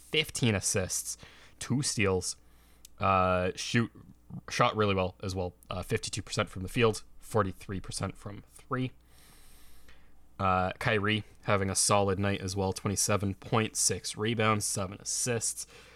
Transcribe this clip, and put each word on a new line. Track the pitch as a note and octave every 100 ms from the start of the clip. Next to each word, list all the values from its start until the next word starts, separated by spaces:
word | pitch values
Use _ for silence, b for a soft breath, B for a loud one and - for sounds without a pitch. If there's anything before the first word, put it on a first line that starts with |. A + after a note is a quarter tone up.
| -
fifteen | D#3 D3+ - A#2
assists, | G2 - G#2 F2 - - - B B B B
two | - B2
steals. | C#3 - F#2+ F#2 - - b b b b b -
Uh, | G2 F#2+ F#2 F2+ F#2 -
shoot, | - A#2+ A2+ - - - - - -
shot | - A#2+ G#2+
really | G#2
well | F#2+ F#2 -
as | G2+
well. | F#2 F2+ - -
Uh, | F2+
fifty-two | - A2+ - -
percent | - - G2
from | F#2
the | F#2
field, | B2 A2+ G#2 - -
forty-three | - A2 F#2+ - - F#2+
percent | - - G2 -
from | G#2 G#2+ -
three. | - - B2+ B2+ - b b b b b b b b b b b b - -
Uh, | F#2+ F#2 F#2 -
Kyrie | B2+ A2 G2+ G#2+ - -
having | - G2+ F#2+
a | F#2
solid | - G#2 G2 F#2+
night | G2+ G2
as | F#2+ F#2+
well, | F#2+
twenty-seven | - A2 F#2+ - G2+ G2+
point | - - A#2 A2 -
six | - F#2 - -
rebounds, | G#2+ A2 A2 G#2
seven | - G#2+ F#2+ G2+
assists. | - - B2+ A#2 - - - B B